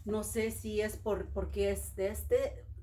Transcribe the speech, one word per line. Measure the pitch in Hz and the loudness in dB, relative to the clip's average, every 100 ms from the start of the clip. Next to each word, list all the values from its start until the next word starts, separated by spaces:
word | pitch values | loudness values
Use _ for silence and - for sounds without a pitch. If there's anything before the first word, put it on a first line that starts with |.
| 202 | -2
No | 214 | 0
sé | 208 226 220 | 0 0 0
si | 220 220 208 | 0 -2 0
es | 214 - | 0 0
por, | 220 185 185 | 0 0 0
porque | 196 190 202 196 | -2 -2 2 2
es | 196 - - | 2 -4 -2
de | 196 | -2
este | 214 - 494 554 - - - | 0 4 4 4 -4 -12 -10